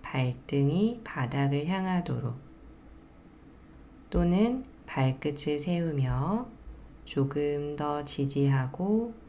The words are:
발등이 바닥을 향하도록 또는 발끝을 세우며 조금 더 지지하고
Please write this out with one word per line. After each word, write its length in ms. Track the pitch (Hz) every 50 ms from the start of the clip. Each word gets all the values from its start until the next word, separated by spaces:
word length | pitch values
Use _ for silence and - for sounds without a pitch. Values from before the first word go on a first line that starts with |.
발등이 1000 | - - - 139 127 127 120 - - - 143 143 139 143 156 185 208 233 240 - -
바닥을 640 | - - 151 127 123 139 139 139 139 143 143 147
향하도록 680 | 170 190 190 190 185 185 175 165 - 180 - - 117 120 - - - - - - - - - - - - - - - - - - - - - - - - - - - - - - - - - - -
또는 560 | - 175 175 175 175 190 220 240 254 262 - - - - -
발끝을 720 | - - 139 131 131 131 135 - 151 143 143 - 151 147 147
세우며 880 | 143 180 175 170 170 165 147 139 135 127 127 131 139 170 208 233 254 - - - - - - - - - - - -
조금 720 | - - 139 135 139 139 147 147 147 147 147 143 147 147
더 280 | 147 147 147 147 147 147
지지하고 1120 | 147 - - 143 139 - 139 139 139 139 135 131 131 - - 180 196 214 220 233 233 226 - -